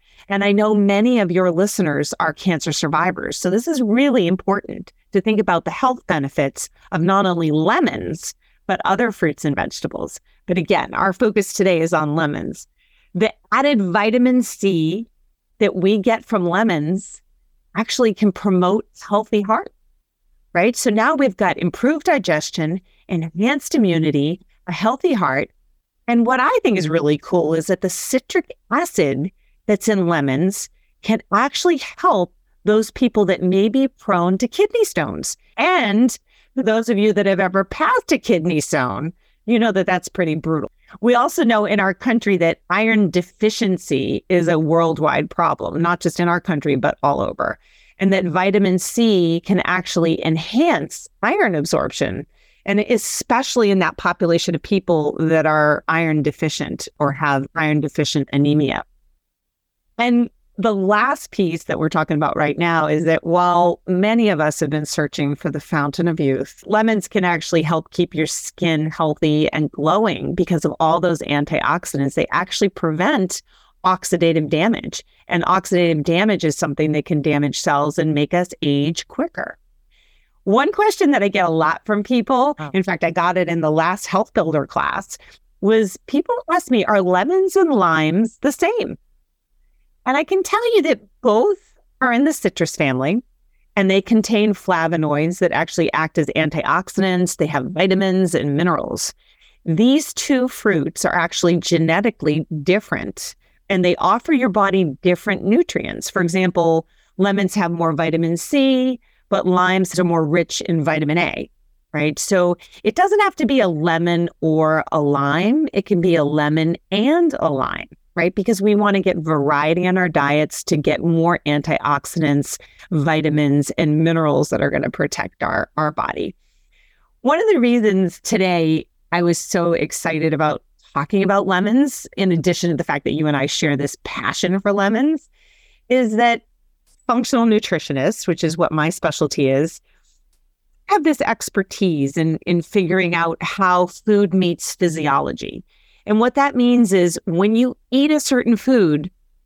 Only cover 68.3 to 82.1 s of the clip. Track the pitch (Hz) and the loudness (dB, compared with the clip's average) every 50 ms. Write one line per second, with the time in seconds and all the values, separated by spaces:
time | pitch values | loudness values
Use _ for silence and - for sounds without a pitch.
68.3 | - - - - - - 175 170 160 151 156 160 - - 165 151 147 - - 156 | -4 -8 -10 -12 -8 -4 -2 -2 0 0 -2 -4 -4 -2 -2 -2 -2 0 0 0
69.3 | 151 151 156 - - 151 156 - - - 143 156 170 208 220 208 156 98 - 139 | 2 2 0 0 0 -2 -4 -4 -4 -4 -2 0 0 0 0 0 -2 -4 -6 -6
70.3 | 151 175 175 - 180 156 - 151 - - 170 156 160 170 165 175 170 151 - - | -4 -4 -2 0 0 -2 0 -2 -2 0 0 2 2 2 0 0 -2 -2 -4 -4
71.3 | 147 147 147 - 160 147 - - 151 180 - - - 143 139 139 - - 165 - | -2 -2 -2 -2 -2 -2 0 0 -2 -2 -4 -6 -4 -2 -2 -2 -2 -2 -2 -2
72.3 | - 160 185 - - - 208 196 - - - 165 156 156 180 240 311 247 190 180 | -2 -4 -4 -4 -2 -2 -2 -2 -2 -2 -4 -4 -2 0 0 0 0 0 -2 -2
73.3 | - - - _ _ _ _ _ _ _ - 185 185 175 - - - 165 165 165 | -4 -8 -12 _ _ _ _ _ _ _ -2 -2 -2 -2 -2 -4 -2 0 2 2
74.3 | 165 165 156 147 - 151 170 220 233 - - - - - - _ _ _ _ - | 2 2 0 0 0 0 0 0 0 -2 -4 -8 -12 -12 -16 _ _ _ _ -6
75.3 | - 175 - - 180 185 175 - 190 175 175 170 165 151 143 - 165 175 202 220 | -4 -2 0 0 0 0 0 0 0 2 2 2 2 0 0 0 0 2 2 2
76.3 | 202 160 - 156 143 - - 151 143 - 156 156 151 151 147 - 175 151 135 156 | 0 0 0 -2 -2 -2 -4 -4 -2 -2 -2 0 0 -2 -2 -2 -2 -2 0 0
77.3 | 147 143 147 143 117 - - 170 147 143 147 147 143 - 156 156 151 147 147 143 | 0 0 0 -2 -2 -4 -2 0 0 0 0 0 -2 -2 -2 0 0 0 0 0
78.3 | - 175 180 - - - - 147 143 143 143 156 170 - - - - - 294 349 | 0 -2 -2 -2 -6 -6 -2 -2 0 0 0 -2 -4 -6 -10 -10 -6 -6 -6 -6
79.3 | - - - - - - _ _ _ _ _ _ _ _ _ _ _ _ _ _ | -6 -8 -12 -12 -12 -16 _ _ _ _ _ _ _ _ _ _ _ _ _ _
80.3 | _ _ _ 196 196 240 277 294 415 - 415 427 - - 381 285 285 233 196 202 | _ _ _ 0 2 2 2 2 0 2 0 0 2 2 2 2 4 2 2 0
81.3 | 190 202 180 170 160 160 160 156 165 - - - 214 208 202 - | 0 0 0 0 2 2 0 0 -2 -2 -4 -2 -2 -2 0 0